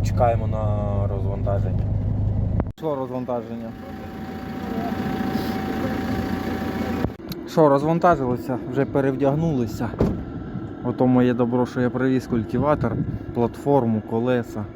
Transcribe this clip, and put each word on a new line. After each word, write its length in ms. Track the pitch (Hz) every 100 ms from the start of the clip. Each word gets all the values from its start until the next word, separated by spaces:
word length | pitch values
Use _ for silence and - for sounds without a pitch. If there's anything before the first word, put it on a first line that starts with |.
Чекаємо 420 | 101 - 120 113 104
на 160 | 110 107 104 104 101 101
розвантаження. 760 | 98 101 101 101 101 101 - - - - - - - - - - -
Пішло 180 | 160
розвантаження. 760 | 139 131 127 123 123 113 117 113 120 - - - - - - - - - - 679 - - - - - - - - - - - - - - - - - - - - - - - - - -
Що, 200 | - 151
розвантажилися, 920 | 139 151 165 175 160 127 120 - 123 -
вже 140 | 127
перевдягнулися. 1040 | 127 143 135 131 135 143 165 139 113 - 120 - - - - - - - - -
Ото 220 | 123 120 127
моє 280 | 127 123
добро, 320 | 120 120 123 120
що 140 | 131
я 100 | 123
привіз 360 | 120 131 131 -
культиватор, 680 | 120 107 123 143 151 117 107 - - -
платформу, 680 | - 117 - 139 143 117 110 104
колеса. 540 | 113 123 127 113 110 101